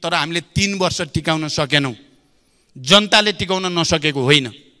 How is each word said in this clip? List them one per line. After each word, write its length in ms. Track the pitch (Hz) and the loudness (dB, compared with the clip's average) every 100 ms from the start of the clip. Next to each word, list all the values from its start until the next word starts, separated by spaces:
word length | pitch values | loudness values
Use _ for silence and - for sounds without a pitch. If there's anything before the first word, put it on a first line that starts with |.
तर 120 | 170 170 | -2 -2
हामीले 240 | 147 170 - - | 0 -4 -4 -2
तीन 240 | 196 196 | -2 0
वर्ष 320 | 185 - 196 | -2 -2 -6
टिकाउन 340 | - 156 160 156 | -4 -2 -2 -2
सकेनौँ। 460 | - 147 147 139 110 - _ _ _ _ _ _ - | -4 0 0 0 -6 -16 _ _ _ _ _ _ -16
जनताले 560 | 127 196 208 220 208 208 | 2 4 4 2 2 -2
टिकाउन 320 | 190 185 185 175 | -2 -2 -2 -2
नसकेको 400 | 160 160 151 139 | 0 0 -2 -2
होइन 300 | 127 147 127 98 - _ | 4 4 2 -12 -20 _